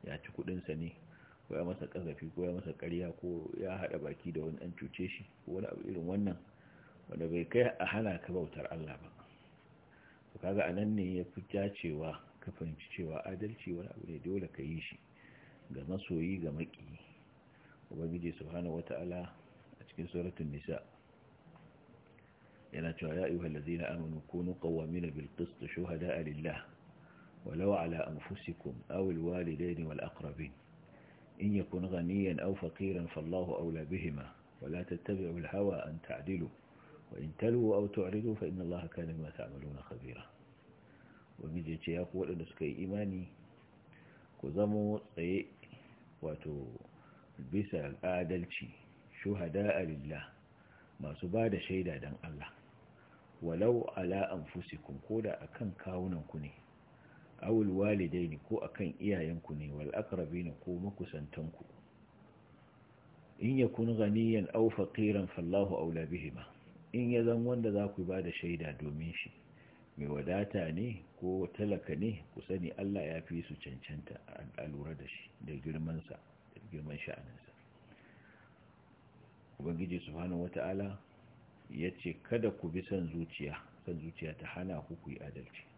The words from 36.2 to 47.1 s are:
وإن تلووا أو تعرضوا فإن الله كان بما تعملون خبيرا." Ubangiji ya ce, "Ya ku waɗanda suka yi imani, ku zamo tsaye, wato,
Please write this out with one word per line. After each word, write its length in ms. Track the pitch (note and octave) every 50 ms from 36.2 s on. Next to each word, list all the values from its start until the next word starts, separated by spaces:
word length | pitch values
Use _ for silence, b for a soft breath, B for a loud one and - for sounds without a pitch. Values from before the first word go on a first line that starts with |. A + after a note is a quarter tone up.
| C#2+ D#2 F#2+ F2+ E2 - - B B B B B B B B B B - -
وإن 180 | - C#2+ D#2 D#2 -
تلووا 380 | A2 A2+ A#2 B2 A#2 G#2+ G#2
أو 100 | G2+ G2+
تعرضوا 480 | G2+ G2+ A2 F#2+ F2+ G2 G#2+ A2 A#2 G#2+
فإن 260 | G2+ F#2+ D#2 F2 F#2
الله 260 | F2+ E2+ F2 F2+ F2
كان 200 | E2 - - E2+
بما 240 | D#2+ D#2+ D#2+ D#2+ D2+
تعملون 460 | - - - C#2 C#2 C#2 C#2+ D2 C#2+ C2+ -
خبيرا." 380 | - - - C2 B2+ A#2+ - - - - - - - - - - - - B B B B B B B B B B B - -
Ubangiji 320 | - D2+ D#2+ F2 E2 D#2 D#2+
ya 60 | D#2+
ce, 140 | - - E2
"Ya 120 | F2 F2+
ku 160 | - - F#2
waɗanda 240 | F#2 D2 F#2 E2+ E2
suka 180 | E2 - - E2
yi 80 | D2 - - F#2
imani, 460 | F#2 G2 G2+ G#2 G2+ F#2+ F#2 F#2 F2+ - - - - - - - - - - - - B B B B B B B B - -
ku 100 | - C2+
zamo 480 | D2+ F#2 G#2 G#2 G#2 G#2+ G#2 G#2 G#2 - - - -
tsaye, 320 | - E2 F2 F#2 G2 - - - - - B B B B B B B B B - - -
wato, 440 | D#2+ D2+ D2 - D#2 D2+ C#2+ C2+ A#1+ A#1 - - - - B B B